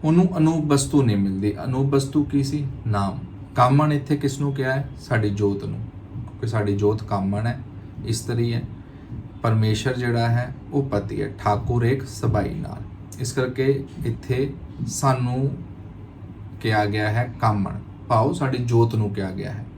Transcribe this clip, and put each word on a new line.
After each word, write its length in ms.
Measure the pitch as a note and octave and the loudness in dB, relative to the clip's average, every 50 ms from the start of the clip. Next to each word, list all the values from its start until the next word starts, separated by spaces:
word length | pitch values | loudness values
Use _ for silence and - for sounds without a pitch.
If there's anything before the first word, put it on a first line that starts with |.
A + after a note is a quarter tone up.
| - | 4
ਉਹਨੂੰ 340 | D#3 E3 F3 F#3+ F3 - D#3+ | 6 6 6 6 6 4 4
ਅਨੂਪ 280 | D#3 D#3 D#3+ D#3+ D3+ | 4 4 4 2 2
ਵਸਤੂ 380 | D3 C#3+ C3+ C3+ - - D3 C3 | 4 4 4 4 4 4 4 6
ਨਹੀਂ 140 | A2+ G2+ G2 | 6 4 4
ਮਿਲਦੀ। 360 | G2 G2 F#2+ F#2+ G2 G#2 - - - | 2 2 0 0 0 0 -2 -2 -4
ਅਨੂਪ 300 | C3+ B2+ C3 C#3 C#3 C#3 | -2 0 0 2 4 4
ਵਸਤੂ 300 | C3+ C3+ - - D3+ C#3+ | 2 2 2 0 0 0
ਕੀ 200 | - - C#3 C3+ | 2 2 0 0
ਸੀ? 240 | - - D3+ C#3 - - - - A2+ | 0 -2 -4 -4 -4 -6 -6 -2 -2
ਨਾਮ। 320 | G#2+ G2+ G2 G2 F#2 - - - - - - - - | 0 0 0 -2 -2 -6 -10 -12 -14 -14 -16 -8 4
ਕਾਮਣ 380 | - B2 B2+ C#3 C#3+ D3+ D3+ D3 | 4 6 6 8 6 6 4 2
ਇੱਥੇ 240 | C#3+ C3 - D3+ C#3+ | 0 0 0 -2 0
ਕਿਸ 220 | - C#3 C3 - | 0 -2 -2 0
ਨੂੰ 140 | C#3+ C#3+ C#3 | -2 -2 0
ਕਿਹਾ 200 | C#3 C3 C3 C3 | 0 0 0 0
ਹੈ? 160 | C3+ C#3 - - - | 0 -2 -4 -8 -14
ਸਾਡੀ 300 | - - B2 A2 G#2+ G#2 | -4 0 0 2 2 2
ਜੋਤ 340 | G2 G2+ G#2 G2+ G2+ G2 - | 0 2 2 2 2 0 -4
ਨੂੰ, 160 | G2+ G#2 A2 - - - - - - - | -6 -6 -6 -8 -10 -10 -14 -16 -12 -10
ਕਿਉਂਕਿ 340 | - - - - - - A2 | -10 -10 -10 -8 -6 -6 -2
ਸਾਡੀ 280 | - A2 G#2 G2+ G2+ | 0 0 0 2 0
ਜੋਤ 280 | G2 G#2 G#2 A2 A2 - | 2 4 2 2 2 -2
ਕਾਮਣ 440 | - G#2 G2+ F#2+ G2 G2+ G#2 A2 A#2 | -2 -2 0 0 0 0 0 0 -2
ਹੈ, 140 | - - - - - - - - - - - | -2 -4 -8 -12 -14 -14 -14 -14 -12 -10 -4
ਇਸਤਰੀ 480 | - A2 - - - A#2+ A#2 A#2+ A#2+ A#2 | -4 -4 -4 -2 -2 0 0 0 0 0
ਹੈ। 80 | A#2 - - - - - - - - - - - - - - - - | -2 -4 -6 -10 -12 -16 -18 -18 -18 -16 -12 -12 -12 -12 -14 -14 -2
ਪਰਮੇਸ਼ਰ 560 | - A#2 A2 A2 A2 G#2+ A2 G#2+ - C3 B2 A#2+ | 0 2 4 4 4 4 2 2 0 -2 -2 0
ਜਿਹੜਾ 300 | B2 A#2+ A#2 A#2 A#2 A#2 | 0 0 2 2 2 4
ਹੈ, 280 | A#2 B2 B2 B2+ - - - - - | 2 2 0 -2 -8 -12 -12 -2 0
ਉਹ 100 | C#3+ C3+ | 0 0
ਪਤੀ 380 | - - - - - - G2+ | 2 0 -2 -2 -2 -4 -4
ਹੈ, 120 | G#2 - - - | -4 -4 -6 -2
"ਠਾਕੁਰ 440 | - G#2 G#2 G#2 - - A#2+ A#2+ A#2 | 2 2 2 2 0 0 0 2 4
ਏਕ 200 | A2+ C3+ C3+ - | 2 2 0 -2
ਸਬਾਈ 500 | - - - - A2+ G#2+ G#2+ F#2+ - - | -8 -8 -2 0 2 2 2 0 0 -4
ਨਾਲ।" 240 | - - - - - - - - - - - - - | -6 -6 -8 -8 -10 -12 -12 -14 -14 -14 -14 -10 -6
ਇਸ 120 | B2 - | -6 -4
ਕਰਕੇ 520 | - C#3 B2+ B2+ - - C3 C3+ C3+ C3+ - - - - - | 0 0 0 0 0 0 2 2 2 2 0 -8 -10 -6 -4
ਇੱਥੇ 480 | A#2 A2+ - - - B2 B2+ C#3 C#3 - - - - - - - - | -4 -4 -4 -2 -2 0 0 0 -2 -4 -10 -12 -14 -8 -6 -6 -4
ਸਾਨੂੰ 720 | - - - C#3 C3 B2 B2 B2 B2 C3 C3+ C#3 - - - - - - - - - - - - - - - - - - - - - - | -4 2 2 2 4 4 2 -2 0 0 0 -2 -2 -4 -10 -12 -14 -14 -16 -16 -16 -16 -16 -16 -16 -16 -16 -16 -16 -14 -14 -14 -14 -4
ਕਿਹਾ 240 | - A2+ A2 G#2+ G#2 | -2 2 2 4 2
ਗਿਆ 240 | G#2 G#2 G#2+ G#2 G#2 | 2 2 0 0 0
ਹੈ 240 | G#2 A#2 B2 - - - | 2 0 0 -2 -2 0
ਕਾਮਣ, 300 | - - G#2 G2+ F#2+ - - - - - - - - - | 2 2 2 2 0 -2 -4 -8 -10 -12 -16 -16 -4 2
ਭਾਵ 260 | B2 A2+ A2+ - - | 2 4 4 4 2
ਸਾਡੀ 240 | - C#3 C3 B2+ B2 | 0 0 0 0 -2
ਜੋਤ 380 | A#2+ A#2 A#2+ A#2 A#2 A2+ - | 0 2 6 6 6 6 4
ਨੂੰ 140 | A2 G#2+ G2+ | 0 0 0
ਕਿਹਾ 220 | G2 G2+ F#2+ F#2+ | -2 -4 -4 -4
ਗਿਆ 200 | F#2+ F#2+ F#2+ - | -4 -6 -6 -6
ਹੈ। 140 | G#2 G2+ G#2 - - | -8 -8 -10 -12 -14